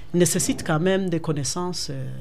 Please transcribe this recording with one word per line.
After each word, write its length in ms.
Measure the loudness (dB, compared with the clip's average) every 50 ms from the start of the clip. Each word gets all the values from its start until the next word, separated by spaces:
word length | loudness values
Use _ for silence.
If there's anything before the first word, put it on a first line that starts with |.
| -8 -2 2
nécessite 500 | 4 4 4 4 2 2 0 0 -2 0
quand 140 | 0 0 2
même 300 | 4 4 2 2 2 0
des 100 | 0 0
connaissances, 680 | 0 0 -2 -2 -2 -2 -2 -2 -4 -4 -4 -6 -6 -6
euh, 180 | -6 -6 -6 -8 -8 -8